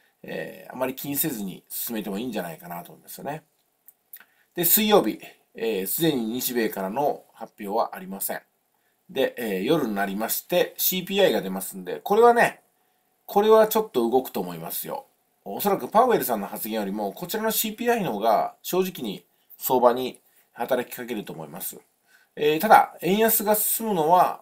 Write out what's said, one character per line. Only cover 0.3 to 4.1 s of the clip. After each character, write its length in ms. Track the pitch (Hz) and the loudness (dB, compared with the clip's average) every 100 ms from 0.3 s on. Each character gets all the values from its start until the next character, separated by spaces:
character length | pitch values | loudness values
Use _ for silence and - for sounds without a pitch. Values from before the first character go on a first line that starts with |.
| - - - - | -10 -10 -14 -16
ー、 20 | |
あ 40 | 123 | -8
ま 100 | 131 | -6
り 80 | |
気 140 | 131 143 | -6 -6
に 80 | 139 | -4
せ 120 | 156 | -4
ず 140 | 117 | -4
に 220 | 98 87 _ | -8 -10 _
進 280 | - - 113 | -10 -8 -6
め 60 | |
て 80 | 104 | -6
も 80 | 98 | -6
い 40 | |
い 40 | 254 | -6
ん 60 | |
じ 60 | 104 | -8
ゃ 40 | |
な 100 | 87 | -8
い 40 | 80 | -12
か 100 | 85 | -12
な 140 | 85 | -14
と 100 | - | -14
思 80 | 170 | -20
い 20 | |
ま 60 | - | -20
す 100 | - | -14
よ 60 | |
ね。 180 | 180 156 _ _ _ _ - _ _ | -12 -12 _ _ _ _ -20 _ _